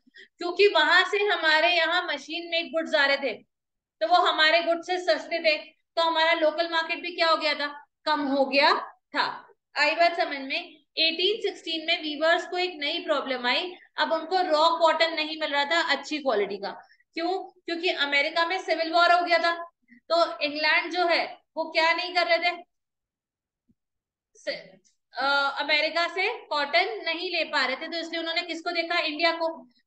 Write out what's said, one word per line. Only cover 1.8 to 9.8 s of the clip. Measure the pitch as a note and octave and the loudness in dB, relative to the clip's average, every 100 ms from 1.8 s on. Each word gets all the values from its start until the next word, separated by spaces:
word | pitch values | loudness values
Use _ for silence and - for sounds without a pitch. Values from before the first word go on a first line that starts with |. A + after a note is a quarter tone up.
| D#4+ F4 E4+ | 2 0 -2
मशीन | C#4+ D4 E4+ E4+ | -6 -8 -10 -4
मेड | E4 C4+ | -4 -2
goods | D#4 D#4+ | -4 -2
आ | D4+ C#4 | 2 2
रहे | C#4 | 2
थे, | C4+ G#3 - _ _ _ _ _ | -2 -6 -12 _ _ _ _ _
तो | E4 | 2
वो | F4 | 4
हमारे | F4+ D#4 D#4 E4+ | 4 4 4 4
goods | E4 E4+ - | 2 -2 -2
से | F4+ | -4
सस्ते | F4+ D4 - E4 | 0 0 0 0
थे, | - D4+ - | 0 0 -4
तो | _ _ - | _ _ -2
हमारा | - D#4+ D#4+ | 0 2 2
local | E4 D#4 D4+ - | 4 2 2 -2
market | E4 E4 E4 | -2 -2 -6
भी | F4 F4 | -6 0
क्या | E4 | 2
हो | D#4+ | 2
गया | D4+ | 0
था? | C#4+ C#4+ - - _ | -2 -4 -8 -18 _
कम | - D4 | -2 -2
हो | C#4+ C#4 C4 | 0 0 2
गया | C4+ D4+ G4+ - | 4 4 4 -2
था। | - _ C#4+ G3+ - - _ _ | -14 _ -4 -4 -4 -16 _ _
आई | - | -2